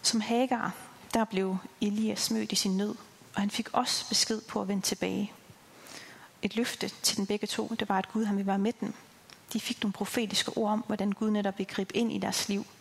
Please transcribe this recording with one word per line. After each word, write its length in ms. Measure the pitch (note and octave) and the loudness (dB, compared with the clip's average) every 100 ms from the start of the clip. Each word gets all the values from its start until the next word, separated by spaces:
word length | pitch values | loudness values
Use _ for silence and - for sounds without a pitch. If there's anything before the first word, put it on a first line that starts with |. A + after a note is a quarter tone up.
Som 180 | - A3+ | 2 0
Hagar, 520 | G#3 A#3 C4 A#3 - - - - - | 2 2 4 2 0 -4 -14 -18 -2
der 100 | A3+ | 0
blev 320 | A3 F#3+ F#3+ F#3 - - | 2 2 2 0 -4 0
Elias 500 | G#3 G#3 A3 G3+ - | 0 2 0 0 0
mødt 220 | A3 G#3+ | 0 2
i 40 | G3 | 2
sin 200 | G3+ F#3+ | 2 2
nød, 180 | G#3 - - - - | 0 -4 -12 -20 -8
og 60 | - | -2
han 100 | G#3 | 0
fik 180 | - A3 | 0 2
også 360 | - B3 - - | 2 2 -2 0
besked 320 | - - A3 | 0 2 0
på 200 | - G#3+ | -2 -4
at 80 | G3 | 0
vende 140 | G3+ | 0
tilbage. 500 | - - F#3 F#3+ G3+ - - - - - - - - - - - | 0 0 0 0 -2 -6 -20 -20 -20 -20 -16 -16 -16 -18 -20 -6
Et 140 | G3+ A3 | -2 0
løfte 320 | B3 - G3 - | -2 -2 -6 0
til 140 | - - | -2 0
dem 100 | G3 | 0
begge 200 | G#3 G#3+ | -2 -2
to, 220 | - A3 A3+ | -2 -2 -4
det 80 | G#3+ | 0
var, 100 | F#3+ | 0
at 140 | - | 0
Gud, 120 | A3 | 0
han 120 | G#3+ G3 | 2 2
ville 100 | G3 | 2
være 120 | G3 | 2
med 140 | G3+ - | 2 0
dem. 140 | G3+ - - - - - - | -6 -6 -16 -20 -20 -20 -6
De 80 | A3 | -6
fik 220 | - A#3+ | -4 -2
nogle 100 | G#3 | -2
profetiske 640 | - G3+ B3 G#3+ G3 - - | 0 -2 0 0 0 0 0
ord 160 | G#3+ | 2
om, 120 | G#3+ - | 2 0
hvordan 260 | G#3+ G3+ | -2 0
Gud 180 | G3 G#3+ | 0 2
netop 280 | G#3 G3+ F#3+ | 2 2 -2
ville 160 | F#3+ | -4
gribe 220 | - F#3+ - | -2 0 2
ind 160 | A#3 | 2
i 60 | - | 0
deres 300 | F#3+ F#3+ - | 0 0 0
liv. 180 | G3+ - - | -2 -4 -14